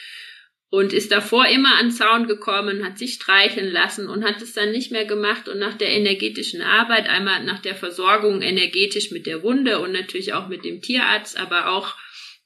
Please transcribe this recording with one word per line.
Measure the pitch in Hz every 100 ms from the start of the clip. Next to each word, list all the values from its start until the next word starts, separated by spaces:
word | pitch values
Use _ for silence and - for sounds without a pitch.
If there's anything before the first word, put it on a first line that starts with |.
| - - - - _ _ -
Und | 196 196
ist | - -
davor | 208 208 233 247
immer | 254 269 226
an | 240
den |
Zaun | 233 220 226 226
gekommen, | 208 - 196 202 196
hat | 196 196
sich | 247
streicheln | - - 196 202 226 190
lassen | 170 180 - 196
und | 190
hat | 208 214
es | 233
dann | - 208
nicht | 226 254
mehr | 226
gemacht. | 208 208 208 226 -
Und | 202
nach | 202
der | 208 202
energetischen | 214 208 196 214 214 - -
Arbeit, | - 208 233 226 208
einmal | 180 196 185
nach | - 190
der | 190
Versorgung | 190 175 175 185 208 208 196
energetisch | 180 185 180 180 202 202 202
mit | 170 -
der | 160
Wunde | 190 262 254 196
und | 180
natürlich | 196 202 185 196
auch | 202 190
mit | 185
dem | 170 175
Tierarzt, | - 247 208 208 - -
aber | 185 175 170
auch | 185 202 - - - - -